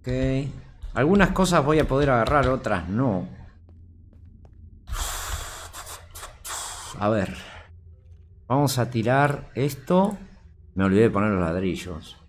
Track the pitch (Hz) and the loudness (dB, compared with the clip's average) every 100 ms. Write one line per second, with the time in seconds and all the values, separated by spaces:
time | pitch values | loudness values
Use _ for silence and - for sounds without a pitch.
0 | - 127 131 135 139 - - - - - | -4 -2 0 0 -4 -8 -16 -16 -8 0
1 | 139 208 185 - 185 170 139 156 135 131 | 4 6 4 4 4 4 4 2 4 2
2 | 143 123 113 143 127 127 - 98 82 101 | 2 2 4 2 2 0 -2 -2 -2 -2
3 | 131 95 87 - - - - - - - | 0 0 -4 -12 -18 -20 -20 -20 -20 -20
4 | - - - - - - - - - - | -20 -20 -20 -20 -20 -20 -20 -20 -10 -8
5 | - - - - - - - - - - | -6 -8 -8 -8 -10 -14 -16 -16 -16 -16
6 | - - - - - - - - - - | -18 -18 -18 -18 -14 -12 -10 -12 -12 -2
7 | 104 110 92 - - - - - - - | 0 2 0 -4 -14 -18 -20 -20 -20 -20
8 | - - - - - 131 143 - 117 117 | -20 -20 -20 -20 -2 0 2 0 -2 0
9 | 110 135 143 143 - - 143 - - 180 | 2 4 2 0 -8 -4 -4 -4 0 2
10 | 196 208 - - - - - - 95 98 | 2 -2 -12 -20 -20 -20 -14 0 2 6
11 | 113 98 107 98 87 85 95 82 90 80 | 4 4 0 0 0 0 -2 -4 -8 -12
12 | - - | -14 -20